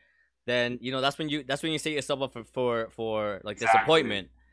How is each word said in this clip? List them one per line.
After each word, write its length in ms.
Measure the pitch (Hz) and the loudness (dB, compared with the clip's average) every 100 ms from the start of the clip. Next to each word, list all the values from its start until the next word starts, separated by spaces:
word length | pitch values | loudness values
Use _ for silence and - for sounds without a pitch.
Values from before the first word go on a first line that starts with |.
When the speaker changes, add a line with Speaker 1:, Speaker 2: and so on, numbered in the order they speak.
| _ _ _ _ - | _ _ _ _ -2
Speaker 1:
then, 320 | 123 120 123 | 0 0 -4
you 100 | 120 | -6
know, 100 | 131 | 0
that's 180 | 135 143 | 0 0
when 100 | 156 | -4
you, 160 | 147 | -4
that's 180 | 127 135 | -4 -4
when 80 | 160 | -2
you 60 | 156 | -2
set 140 | 160 | -2
yourself 280 | 147 131 135 | -4 -2 -2
up 120 | 131 | -2
for, 120 | 120 | -6
for, 460 | 110 - 123 117 113 | -8 -2 0 0 -2
for, 500 | - 113 107 104 98 | -6 -2 -2 -2 -4
like, 120 | 104 104 | -8 -2
Speaker 2:
Exactly. 200 | 117 110 | 4 4
Speaker 1:
disappointment. 500 | 113 160 123 101 90 _ _ | 6 4 4 -4 -6 _ _